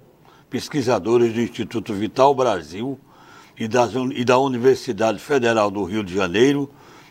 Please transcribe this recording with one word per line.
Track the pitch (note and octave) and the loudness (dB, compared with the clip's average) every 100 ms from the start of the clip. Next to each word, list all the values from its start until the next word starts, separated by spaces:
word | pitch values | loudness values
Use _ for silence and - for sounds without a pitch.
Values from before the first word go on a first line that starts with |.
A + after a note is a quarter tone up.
| _ _ _ - _ | _ _ _ -20 _
pesquisadores | A#2+ - D3+ A#2+ A#2 F2+ A#2+ A#2 | -10 -6 -4 0 0 2 2 2
do | A2 | 0
Instituto | A#2 - G#2+ A2+ F#2+ | -4 -4 -8 -6 -6
Vital | G2+ G#2+ A2+ C#3 | -6 -4 2 2
Brasil | C3 B2+ F#2+ D2+ F#2 B2+ C3 - - - - - - | 4 0 -2 -6 -10 -10 -10 -16 -20 -20 -20 -20 -10
e | A2+ | -2
das | B2 A#2 A#2+ | 0 0 -2
uni-, | B2+ A#2+ | -4 -2
e | |
da | B2 B2+ | 2 2
Universidade | C3+ A#2+ B2+ C3+ - G2+ A2 G2 | 2 2 2 2 -2 -2 0 -2
Federal | - C#3 A#2+ A2+ G#2 | -2 0 2 2 2
do | G2+ | 0
Rio | F2 G#2+ | -4 -4
de | G2 | -4
Janeiro | F#2+ F#2 F#2+ C3+ C#3+ C#3+ - - - - | -2 0 4 4 2 -4 -10 -20 -20 -20